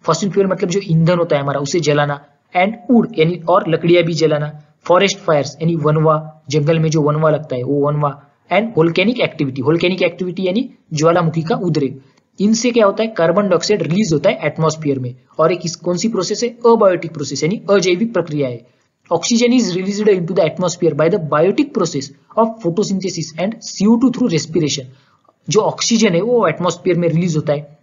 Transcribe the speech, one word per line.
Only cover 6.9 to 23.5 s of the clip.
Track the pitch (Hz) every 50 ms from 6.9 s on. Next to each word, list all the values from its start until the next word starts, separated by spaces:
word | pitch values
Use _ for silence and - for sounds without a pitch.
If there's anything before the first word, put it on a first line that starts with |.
| 151 160
वनवा | 143 147 147 156 156 156
लगता | 151 139 - - 131
है | 123 123
वो | 135 143 143 139
वनवा, | 147 147 147 147 143 139 - - _ _ _ _ _
and | 175 196 226 226 -
volcanic | 156 160 170 165 185 185 214 247 233
activity, | 175 143 - - 147 135 123 131 123
volcanic | 143 160 165 180 180 190 180 185
activity | 170 170 - 190 180 170 185 190
यानी | 180 185 233 277 - - _ _ _ 160
ज्वालामुखी | 143 156 160 170 175 165 160 151 165
का | 151 - 240
उद्रेक। | 247 190 175 151 156 139 123 - - _ _ _ _ _ _ _ -
इनसे | 190 208 220 220 - 247
क्या | 233 233 214
होता | 196 196 208 220
है? | 220
Carbon | 226 - 165 165 175 208 202
dioxide | 196 180 165 - - 208 190 165
release | 143 170 202 214 160 160
होता | 147 165 196
है | 247 - 175
atmosphere | 147 - - 160 156 151 - - 147 135 127
में। | 127 123 - - _ _ _ -
और | 156 170 180
एक | 175 -
इस, | 165 -
कौन | - - 175 180
सी | 170 -
process | 220 - 190 180 - 214 202 240
है? | 233 233 - -
Abiotic | 233 233 208 208 190 180 170 170 156 -
process | - 143 - 147 135 151
यानी | 160 208 - - -
अजैविक | 202 202 170 185 180 175 226 226 -
प्रक्रिया | 180 165 165 151 151 139
है। | 127 123 117 - _ _ _ _ _ _ _ _ _
Oxygen | 175 165 - - 240 226 247 240 247
is | 254 214 180
released | 170 185 185 196 202 202 214 208
into | 196 180 170 160 185
the | 190 170
atmosphere | 151 - - 180 170 - - 175 165 143
by | 139 - 196
the | 175 170 160 139
biotic | 151 151 165 190 214 294 285 285 -
process | 226 208 - - 139 131 - - _ _ _ -
of | 214 226 226 - -
photosynthesis | - 170 165 214 202 - 196 185 190 185 - 170 156 - - 160
and | 180 208